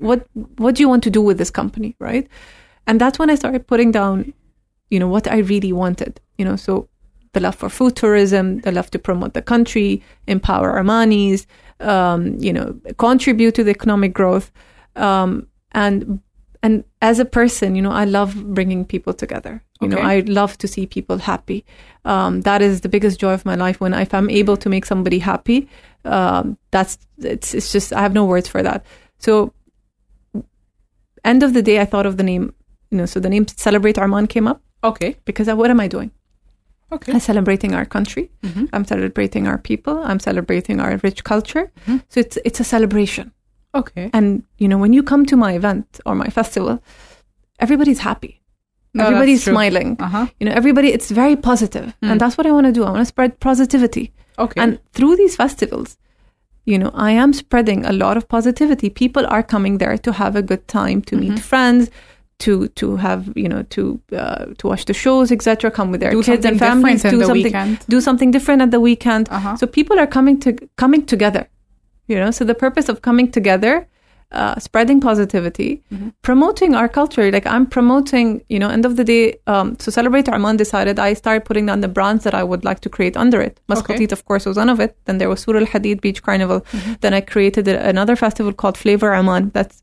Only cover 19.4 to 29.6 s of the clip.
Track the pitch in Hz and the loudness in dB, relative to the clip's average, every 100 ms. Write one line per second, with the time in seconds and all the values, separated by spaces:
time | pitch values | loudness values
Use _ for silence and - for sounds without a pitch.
19.4 | - 220 _ - 202 190 196 196 202 202 | -12 -16 _ -8 -4 -2 0 0 0 0
20.4 | 202 - 196 - 190 - - 185 180 185 | -2 -4 -10 -8 -8 -8 -8 -6 -6 -6
21.4 | - 196 - _ - _ - 196 190 180 | -6 -10 -10 _ -20 _ -4 -2 0 -2
22.4 | 190 202 202 190 185 202 208 190 196 190 | 0 2 2 0 -2 0 0 -2 -2 -2
23.4 | 190 180 185 185 185 185 190 196 202 208 | -4 -2 -2 -2 -4 -2 -2 -2 0 0
24.4 | 202 202 208 190 - 190 185 180 180 - | 0 0 0 -4 -2 -4 -2 -2 -2 -4
25.4 | - 240 277 - _ _ - 196 180 90 | 0 -2 -2 -12 _ _ -4 0 0 0
26.4 | - 214 - 196 190 - _ - - 233 | -4 -10 -4 -2 -2 -6 _ -12 -8 -8
27.4 | - - - 202 190 - 202 202 202 180 | -8 -8 -4 -4 -2 -2 0 2 2 0
28.4 | 180 190 196 202 - - _ _ - 214 | -2 -4 -4 -4 -8 -20 _ _ 0 2
29.4 | 208 _ | 2 _